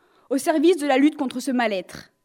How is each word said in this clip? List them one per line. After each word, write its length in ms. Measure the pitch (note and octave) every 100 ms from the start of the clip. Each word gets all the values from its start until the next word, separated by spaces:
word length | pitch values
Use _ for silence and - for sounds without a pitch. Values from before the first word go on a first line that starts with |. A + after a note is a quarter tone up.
| _ _ -
au 80 | C4
service 380 | E4 D#4 D#4+ F4+
de 100 | C#4+
la 120 | C4
lutte 180 | C#4+ D4+
contre 240 | C4 B3
ce 120 | C4
mal-être, 600 | B3 A#3 G3 F3 - - _